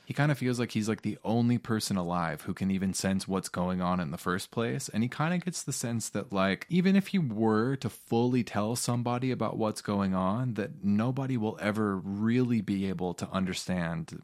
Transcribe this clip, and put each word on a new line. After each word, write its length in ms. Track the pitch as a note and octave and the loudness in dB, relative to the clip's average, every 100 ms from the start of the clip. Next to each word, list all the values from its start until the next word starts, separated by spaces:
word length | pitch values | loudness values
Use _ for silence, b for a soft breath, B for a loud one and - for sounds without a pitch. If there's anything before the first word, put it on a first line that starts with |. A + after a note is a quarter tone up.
| b | b
He 80 | |
kind 180 | - C#3+ | 0 2
of 60 | C3+ | 2
feels 220 | B2+ A#2+ | 0 0
like 140 | A#2 | 0
he's, 140 | A2+ G#2 | 0 0
like, 140 | G#2 | 0
the 160 | G#2+ F2 | -2 -4
only 340 | - A#2 A#2+ A#2+ | 0 2 4 2
person 400 | - A2 - G2 | 0 -2 0 0
alive 440 | F2 F2 E2 D#2 | 0 0 -2 -4
who 100 | - | -8
can 160 | F2+ F#2+ | -2 0
even 240 | F#2+ G2 | 0 0
sense 340 | E2+ F#2+ F#2+ G2 | 0 0 0 0
what's 220 | F#2+ - | -2 -2
going 320 | - F2+ F2+ | -2 -2 0
on 180 | F2+ F2+ | 0 0
in 120 | E2 | -2
the 80 | E2+ | -4
first 320 | F2+ F#2 - | -2 -2 -2
place. 360 | - A#2 C3+ - | -4 -2 -4 -4
And 140 | G#2+ | -2
he 80 | A#2 | -2
kind 240 | - D#3 | 0 -2
of 100 | F3+ | -2
gets 200 | F3+ - | -4 -6
the 100 | - | -6
sense 360 | B2+ A#2+ A#2 - | -6 -4 -4 -4
that, 220 | G#2+ - | -6 -2
like, 360 | G2+ F#2+ F#2 - | 2 2 2 0
even 260 | F3 F#3 G3 | 2 4 4
if 120 | F#3+ | 4
he 100 | G3 | 0
were 580 | C#3+ G#2+ A2 G#2+ A#2+ C3+ | 0 2 4 4 2 0
to 120 | A2 | -4
fully 540 | - - A#2 B2 B2+ | -6 0 2 4 2
tell 320 | G#2+ G#2 G#2+ B2 | 0 0 -2 -2
somebody 560 | - A#2+ A#2+ B2 B2+ | -2 0 0 0 0
about 260 | A#2+ A2 - | 0 -2 0
what's 240 | G#2+ G#2 | -2 -2
going 320 | - G#2 G2 | -2 0 2
on, 400 | F#2 F#2 A2 B2+ | 2 2 0 0
that 300 | A2 G2+ - | -2 -4 -2
nobody 540 | G2+ G#2 A#2+ C3 C3 B2+ | 2 2 2 0 0 0
will 200 | G#2+ - | 0 0
ever 380 | G#2 G#2+ G#2+ F#2+ | 0 2 2 0
really 640 | F2+ G2+ A2 B2 B2 A#2 | -2 0 2 4 4 2
be 240 | F#2+ G2 G2 | 2 0 0
able 300 | F2+ F2+ F2 | -2 -2 -4
to 120 | F#2+ | -4
understand 920 | F#2+ F#2 F2+ - F2+ E2 E2 D#2+ E2+ | -2 -2 -2 -2 -2 -2 -4 -8 -12